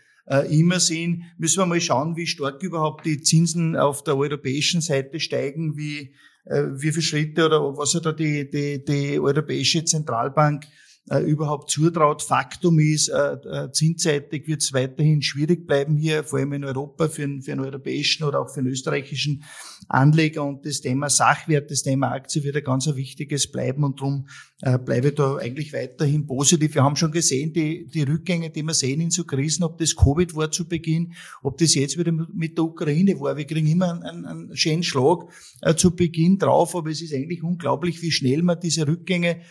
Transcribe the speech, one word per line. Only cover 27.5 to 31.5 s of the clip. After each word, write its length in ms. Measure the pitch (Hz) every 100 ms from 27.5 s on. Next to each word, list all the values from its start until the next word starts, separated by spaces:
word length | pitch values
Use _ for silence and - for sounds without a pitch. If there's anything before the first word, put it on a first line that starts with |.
die, 340 | 165 151 160 160
die 160 | 160
Rückgänge, 480 | 135 165 185 170 160
die 120 | 160
wir 120 | 156
sehen 260 | 143 131 147
in 100 | 165
so 140 | 175
Krisen, 400 | 165 135 151 156
ob 140 | 165 165
das 180 | 165 -
covid 380 | 135 147 175
war 160 | 156 156
zu 160 | - 165
Beginn, 460 | 165 165 160 170 - - -
ob 160 | 139